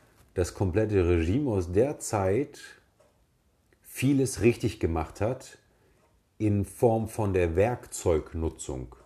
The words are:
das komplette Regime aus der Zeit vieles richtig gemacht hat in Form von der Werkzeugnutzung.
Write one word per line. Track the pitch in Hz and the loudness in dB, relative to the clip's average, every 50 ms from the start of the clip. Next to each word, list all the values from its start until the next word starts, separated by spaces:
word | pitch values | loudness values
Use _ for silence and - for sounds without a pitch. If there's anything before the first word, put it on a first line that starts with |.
| _ _ _ _ _ _ - | _ _ _ _ _ _ -4
das | - 90 - - | -4 -4 -4 -2
komplette | - 107 92 82 107 110 104 107 95 87 85 | -2 -2 0 0 0 0 2 2 2 4 4
Regime | 87 85 80 82 101 143 151 131 | 4 2 2 2 0 0 0 0
aus | 107 95 87 87 | 0 -2 -2 0
der | 87 98 123 143 156 151 | 2 2 2 2 0 -6
Zeit | - - - 104 95 95 98 123 143 - - - - - - - _ _ _ _ _ _ _ _ _ _ _ _ _ _ _ _ _ _ _ _ | -8 -4 -2 0 0 2 0 0 -2 -4 -8 -20 -20 -20 -20 -20 _ _ _ _ _ _ _ _ _ _ _ _ _ _ _ _ _ _ _ _
vieles | _ - - - - 135 143 135 135 127 - - | _ -16 -6 -2 2 2 2 2 2 0 0 2
richtig | 92 117 117 - - 107 - - | 4 4 4 4 0 -4 -2 -2
gemacht | - 85 82 80 80 - - - | -2 -2 0 -2 -4 -6 -6 -4
hat | 101 113 131 131 - - - - _ _ _ _ _ _ _ _ _ _ _ _ _ _ _ - | -4 -2 -4 -6 -10 -18 -20 -20 _ _ _ _ _ _ _ _ _ _ _ _ _ _ _ -2
in | 107 107 104 101 95 | 0 2 2 2 0
Form | - - - 127 117 113 113 113 107 | -2 -2 2 2 2 4 2 -2 -4
von | - - 107 101 95 | -4 -4 -2 0 2
der | 95 87 85 80 | 2 2 2 2
Werkzeugnutzung. | 90 101 120 123 - - - - - - 95 82 78 78 - - 82 80 80 - - - - 69 65 64 - - - - | 2 2 2 0 -4 -8 -12 -10 -4 0 2 2 0 0 -4 -6 -4 -4 -4 -6 -8 -10 -10 -10 -10 -10 -12 -16 -20 -20